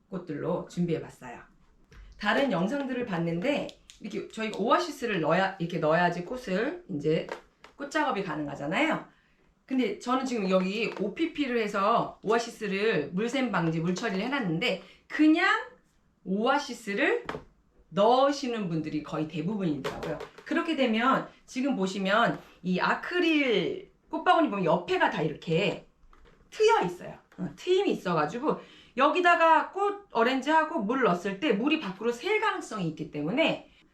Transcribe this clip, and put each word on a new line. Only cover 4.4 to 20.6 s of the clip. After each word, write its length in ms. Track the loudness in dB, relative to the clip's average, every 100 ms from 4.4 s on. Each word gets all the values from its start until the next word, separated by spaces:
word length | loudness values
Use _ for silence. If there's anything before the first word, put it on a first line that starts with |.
| -6 -2
오아시스를 640 | 2 2 2 -6 -4 -2
넣어야, 380 | 2 2 0 -2
이렇게 200 | -6 -2
넣어야지 440 | 2 2 2 0
꽃을, 600 | -6 -10 -4 -2 -2 -6 -8
이제 360 | -4 0 0 -2 -10 -16 _ -20 -14
꽃 160 | -6
작업이 320 | -2 0 -2
가능하잖아요. 840 | -4 -6 -6 -6 -4 0 0 -2 -6 _ _ _ _ _ -4
근데 340 | -2 -2 -2
저는 260 | -2 -2 0
지금 240 | -2 2
여기 440 | 2 2 -2 -4 -2
오피피를 640 | -4 -2 -2 -2 -2 0
해서 560 | 0 0 2 2 0 -4
오아시스를 880 | 0 0 0 -6 -4 0 2 0 -2
물샘 400 | -2 -2 0 0
방지, 300 | 0 0 0
물 140 | -2 -2
처리를 280 | -2 -4
해놨는데, 580 | -2 -2 -2 -2 -2 -2 -8 -20 -8
그냥 360 | 4 6 6 4 0 -4 -16 _ _ _ _
오아시스를 1000 | -4 0 2 0 -2 -8 -6 -2 0 0 -4 -10 -14 _ _ _ _
넣으시는 800 | 2 6 6 4 2 -4 -4 -2
분들이 340 | -2 -2 -6
거의 240 | -4 -4 -4
대부분이더라고요. 920 | -4 -4 -2 -2 -2 -4 -8 -6 -8 -10 -16 -4
그렇게 300 | -2